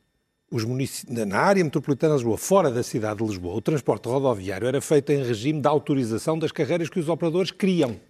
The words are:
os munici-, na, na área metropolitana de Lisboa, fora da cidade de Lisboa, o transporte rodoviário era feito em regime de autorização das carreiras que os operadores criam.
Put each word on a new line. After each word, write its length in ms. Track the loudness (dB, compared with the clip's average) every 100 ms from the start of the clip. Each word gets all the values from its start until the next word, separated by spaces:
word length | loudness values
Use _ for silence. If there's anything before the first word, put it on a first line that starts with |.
| _ _ _ _ -8
os 120 | -4 -4
munici-, 400 | -4 -4 -6 -8
na, 160 | -4 0
na 120 | 2
área 260 | 4 4
metropolitana 500 | 2 0 -2 0 2 2
de 40 |
Lisboa, 160 | 2 0
fora 340 | 2 4 4
da 100 | 2
cidade 380 | -2 -2 -2 -2
de 60 | -2
Lisboa, 300 | -4 -4 -4
o 60 |
transporte 460 | -2 -2 0 -2 0
rodoviário 580 | 0 0 0 -4 -4 -2
era 140 | -2
feito 300 | 2 2 4
em 120 | 0
regime 380 | 0 -2 -2 0
de 60 | 2
autorização 720 | 0 2 0 0 -2 -2 -2
das 120 | -2
carreiras 380 | -2 -2 -2 -2
que 100 | -4
os 80 | -2
operadores 440 | 0 0 0 -2
criam. 480 | 0 2 2 0 -2